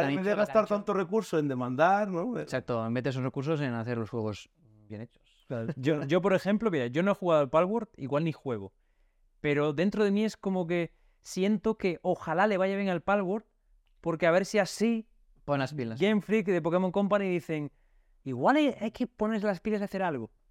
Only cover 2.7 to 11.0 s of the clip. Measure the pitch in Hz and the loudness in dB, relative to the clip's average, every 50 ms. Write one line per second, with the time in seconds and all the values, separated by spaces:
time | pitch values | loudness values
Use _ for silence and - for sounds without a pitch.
2.7 | 123 113 113 113 117 127 120 143 127 131 127 131 - 143 131 151 160 143 147 131 | -4 -2 -2 -2 -2 -2 -2 -2 -2 -2 -4 -4 -4 -4 -4 -2 -2 -2 -2 -2
3.7 | 120 117 110 120 123 117 113 104 - 117 107 107 101 - - - _ _ _ 110 | -4 -4 -4 -4 -4 -4 -4 -6 -6 -4 -4 -4 -6 -8 -12 -18 _ _ _ _
4.7 | 107 107 107 104 110 104 113 - _ _ _ _ _ _ _ - 135 117 113 113 | _ _ -20 -16 -14 -14 -14 -16 _ _ _ _ _ _ _ -10 -8 -6 -6 -6
5.7 | 147 135 127 143 165 147 - 139 160 185 170 202 190 175 - 190 208 208 233 220 | -6 -4 0 0 0 0 0 0 2 2 2 2 2 2 2 0 0 0 0 0
6.7 | 170 143 120 123 123 151 180 202 190 - 185 175 165 151 143 123 - 160 180 185 | 0 0 0 0 0 2 2 2 2 0 2 4 4 4 4 4 4 4 4 4
7.7 | 214 233 220 - _ - 135 123 139 147 165 165 147 - - 135 120 104 98 92 | 2 -2 -4 -6 _ -10 -6 -2 0 0 0 0 -2 -4 -4 -4 -4 -4 -6 -10
8.7 | - _ _ _ _ _ _ _ _ _ _ _ _ _ - 151 143 147 147 156 | -16 _ _ _ _ _ _ _ _ _ _ _ _ _ -2 0 2 2 2 2
9.7 | 147 143 180 208 - 208 214 202 196 208 220 214 - - - 196 190 185 175 165 | 2 2 0 0 2 2 2 2 2 2 0 0 -2 -4 -4 -2 -2 -2 -2 0
10.7 | 175 175 170 156 _ _ | -2 -2 -2 -4 _ _